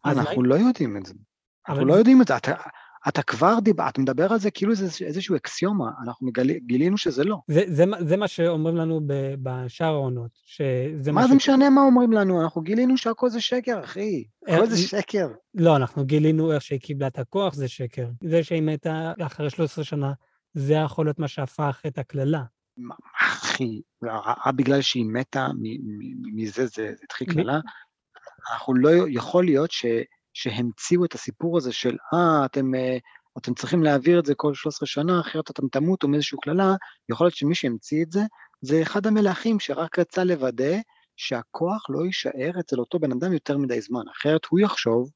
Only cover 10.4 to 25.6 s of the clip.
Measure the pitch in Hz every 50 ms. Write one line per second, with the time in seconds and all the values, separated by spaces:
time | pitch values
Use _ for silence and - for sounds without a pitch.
10.4 | _ _ - - 147 135 127 127 127 147 160 151 135 151 151 202 247 247 277 277
11.4 | - - 269 262 277 285 269 277 277 269 247 247 247 233 220 214 202 190 180 170
12.4 | 160 160 - 170 160 170 214 226 254 254 262 254 - 233 226 - 254 247 220 233
13.4 | 208 - 247 254 - 254 233 196 143 - - 185 202 214 190 135 113 _ _ _
14.4 | - 247 165 165 214 226 220 175 185 - 190 208 - - - 202 175 135 - -
15.4 | _ _ - 196 165 165 156 139 127 - - 151 139 131 151 151 151 156 160 156
16.4 | 156 160 151 143 - - 147 131 - - 147 135 139 135 - - 123 _ - 196
17.4 | 202 185 143 143 135 123 - - 131 117 - - 123 120 120 120 - 165 160 170
18.4 | 160 - 175 160 156 156 156 143 _ 165 156 160 165 165 170 - 170 143 - -
19.4 | 151 147 - - 165 143 - 165 147 - 156 147 139 139 139 - _ _ _ _
20.4 | _ _ _ 151 135 139 151 156 156 143 - - 156 151 143 165 156 139 - -
21.4 | 139 131 - - 151 143 135 - - 151 135 - 131 _ - 143 135 143 160 151
22.4 | 127 117 _ _ _ _ _ - 240 120 - - _ - - - - - - -
23.4 | - - - - 135 117 110 104 - _ _ _ 117 117 110 107 - 107 123 -
24.4 | - 135 131 127 127 127 139 139 135 - - 127 113 110 110 120 135 _ - 139
25.4 | 131 131 - -